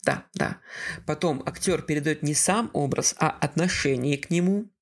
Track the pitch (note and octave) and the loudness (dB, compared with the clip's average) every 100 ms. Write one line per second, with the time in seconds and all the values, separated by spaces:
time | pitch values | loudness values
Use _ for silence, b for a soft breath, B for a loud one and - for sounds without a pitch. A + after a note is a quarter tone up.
0 | - - - - - - B B B B | -2 -2 -6 -4 -4 -4 B B B B
1 | - D3+ F3 C3+ - - - E3 - D3 | -6 -2 0 0 -4 -4 0 0 0 0
2 | D3 D3+ D3 C#3+ - G#3 A3+ - C#3 - | 0 0 0 2 2 2 0 -2 0 0
3 | - - D#3 - D3+ - F3+ - D3 C3 | 0 2 0 0 -2 2 0 2 0 2
4 | C3+ C#3+ - E3+ F3+ G3+ G#3+ _ | 0 -2 0 2 2 2 -2 _